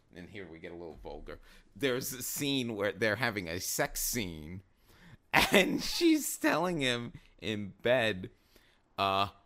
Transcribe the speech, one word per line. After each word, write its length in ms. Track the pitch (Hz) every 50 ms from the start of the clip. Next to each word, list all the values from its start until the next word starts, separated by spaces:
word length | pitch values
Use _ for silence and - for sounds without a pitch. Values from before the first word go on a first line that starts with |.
| _ _ -
And 120 | 87 87 82
here 200 | 95 101 92 80
we 80 | 80 82
get 140 | 85 87
a 40 | 87
little 220 | 85 87 80 76 - -
vulgar. 340 | 76 73 76 - 78 73 - - - - - - _ -
There's 360 | 98 135 131 123 131 131 -
a 80 | 131 127
scene 520 | 123 - - - 143 139 139 135 120 117 113
where 160 | 98 101 101
they're 240 | 82 90 117 107 101
having 320 | 110 127 120 98 104 87 80
a 120 | 85 90
sex 400 | - - - - 143 147 - -
scene, 640 | - - - 120 101 87 82 78 76 80 90 98 - _ _ _ _ _ - - - - - - _ _ - 156 - -
and 280 | - 202 180 - - - -
<laughs> 0 |
she's 520 | - - - 339 330 311 302 247 - -
telling 440 | - - 302 - 151 175 185 175 151
him 320 | 135 127 120 120 120 117 - - - - - -
in 340 | - 104 110 104 104 92 - -
bed, 500 | - 117 123 131 113 110 101 92 92 - - _ _ _ _ - _ _ _ _ _ _ _ -
uh, 300 | 98 98 95 98 98 95 - - _